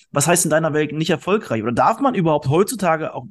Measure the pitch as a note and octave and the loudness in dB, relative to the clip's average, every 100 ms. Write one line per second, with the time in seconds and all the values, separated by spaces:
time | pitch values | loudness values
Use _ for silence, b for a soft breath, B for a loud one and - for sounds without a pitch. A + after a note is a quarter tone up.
0 | B D3 D3 E3+ D#3+ D#3 D#3+ D3+ D3+ D3+ | B -2 2 2 2 2 2 0 -2 -2
1 | D#3+ D#3 - G#3 - A2+ A2 A#2 C3+ A3+ | -2 -2 0 -2 -2 -4 -2 2 2 2
2 | C#4 B3 D#3+ D3 C3+ D#3+ G#3 A3 F3+ D#3+ | 0 0 0 0 2 2 0 0 0 0
3 | D#3 C3 A#2+ | -4 -8 -14